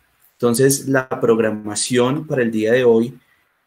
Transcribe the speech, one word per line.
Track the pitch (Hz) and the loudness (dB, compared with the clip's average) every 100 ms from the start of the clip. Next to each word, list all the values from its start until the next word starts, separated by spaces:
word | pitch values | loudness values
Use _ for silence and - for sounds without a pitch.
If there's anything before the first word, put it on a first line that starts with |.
| _ _ _ | _ _ _
Entonces, | _ 120 117 135 139 135 | _ -2 2 2 0 0
la | 135 131 | -2 -2
programación | 120 117 113 110 107 104 104 - 123 123 151 156 | -2 0 2 0 -4 -8 -8 -2 0 0 -2 -4
para | 139 | -4
el | 117 | -2
día | 110 107 | -2 0
de | 123 | 2
hoy | 123 113 120 - _ _ _ _ | 4 4 0 -6 _ _ _ _